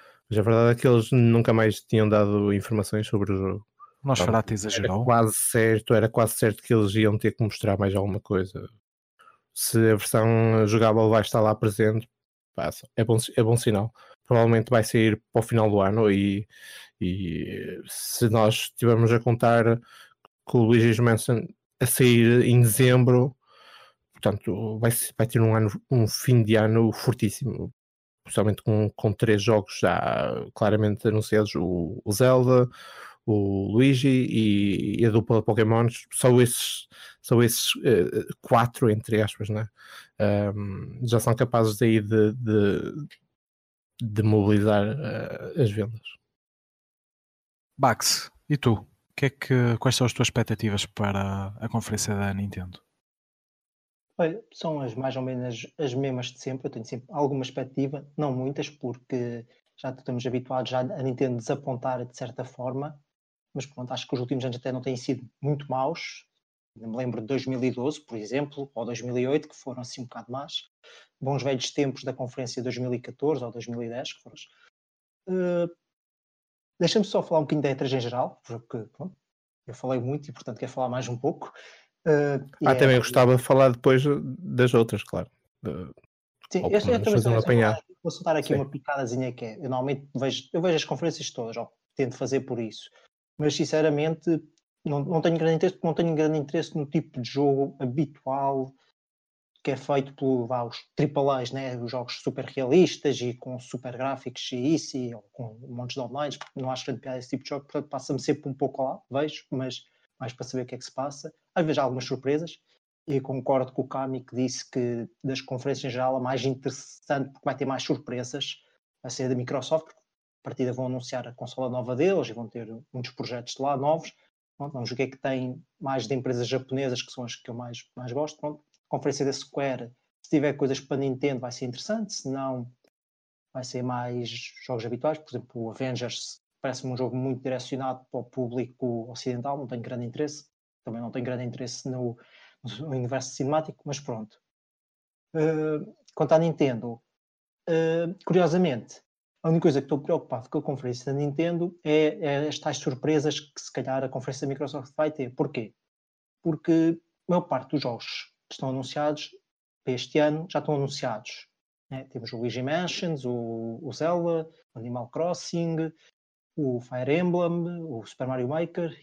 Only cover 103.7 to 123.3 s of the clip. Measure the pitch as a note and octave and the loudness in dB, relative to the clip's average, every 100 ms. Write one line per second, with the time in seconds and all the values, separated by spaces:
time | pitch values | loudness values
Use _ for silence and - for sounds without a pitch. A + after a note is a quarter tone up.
103.7 | B2+ B2 A#2+ C3+ C3+ B2 A#2+ - B2 C3+ | -12 -10 -6 -6 -6 -10 -12 -8 -4 0
104.7 | D#3 - C3+ B2 A2+ _ - A2+ A2 B2+ | 0 -2 -8 -8 -10 _ -14 -14 -14 -14
105.7 | A#2+ B2 C#3 A#2+ C3+ D3 - - - C3 | -12 -10 -8 -8 -6 -6 -8 -14 -8 -6
106.7 | B2+ - B2+ C3+ B2+ B2 B2+ - C#3+ C#3+ | -6 -6 -8 -8 -10 -8 -10 -8 -10 -8
107.7 | D3 - C3+ - C#3 - D3 C#3+ C3 C3+ | -10 -8 -10 -6 -6 -2 -4 -4 -4 -4
108.7 | - C3+ F3+ - C3 D3+ - - C3 C3 | -4 -6 -6 -6 -4 -4 -6 -8 -6 -6
109.7 | - _ _ _ - A#2 - A#2+ B2+ B2 | -10 _ _ _ -14 -14 -12 -10 -8 -8
110.7 | A#2+ - - C#3+ C#3+ D#3 _ _ - D#3+ | -12 -14 -10 -10 -10 -18 _ _ -2 0
111.7 | C#3+ C3 B2+ B2 C3 C3+ D3+ E3 - _ | 0 0 -2 -6 -6 -2 -2 -4 -14 _
112.7 | _ _ _ - C#3 C3 C3+ B2+ C3+ B2+ | _ _ _ -4 -4 -2 -6 0 0 0
113.7 | - C3 C3+ C3+ C3 - A#2+ B2+ - - | -4 -6 -6 -6 -6 -8 -4 -4 -4 -8
114.7 | C3 A#2+ A#2 A2+ _ C3 C3 - B2+ C#3+ | -4 -4 -4 -8 _ -8 -6 -8 -8 -6
115.7 | C3 C#3 A#2+ B2+ C3 B2+ C3 C3 C3 C3+ | -6 -6 -2 -2 -2 -2 -2 -2 -4 -6
116.7 | - - - - F3+ C#3 - G3 C#3+ C3+ | -10 -18 -16 -4 -4 -4 -6 -6 -4 -4
117.7 | C3 - C#3 - B2 B2 C#3+ C#3 - _ | -4 -4 -6 -4 -8 -8 -8 -10 -10 _
118.7 | _ _ _ C3 - C3 B2 A#2+ C#3 - | _ _ _ -14 -6 -2 -2 -4 -6 -2
119.7 | D#3 - _ _ _ _ _ - A#2 B2+ | -4 -4 _ _ _ _ _ -14 -4 -4
120.7 | B2 B2+ B2+ B2 B2+ B2 A#2+ A#2+ - B2+ | -2 -6 -6 -8 -10 -10 -14 -12 -6 -6
121.7 | B2+ A#2+ B2+ F3+ F#3 A2 A2+ A2+ A#2+ A2 | -4 -4 0 2 2 -2 -6 -10 -10 -12
122.7 | A#2 - C3+ A#2+ - B2+ | -14 -12 -12 -10 -10 -8